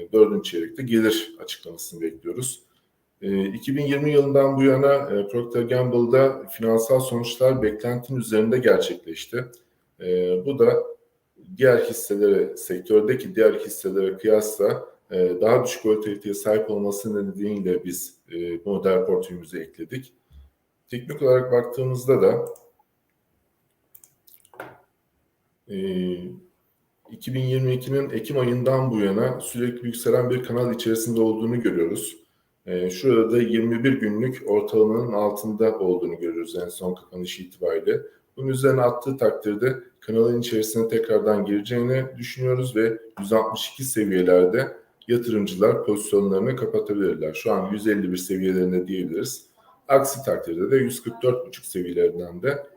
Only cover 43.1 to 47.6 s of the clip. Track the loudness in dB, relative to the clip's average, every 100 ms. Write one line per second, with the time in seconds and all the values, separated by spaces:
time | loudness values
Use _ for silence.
43.1 | -10 0 2 2 -4 -8 -8 -6 -2 0
44.1 | 2 6 6 6 2 -2 -8 _ _ -2
45.1 | -2 0 -2 -2 2 2 2 0 -2 2
46.1 | 2 2 0 0 -2 -2 -2 -2 -2 0
47.1 | -2 -4 -4 -2 0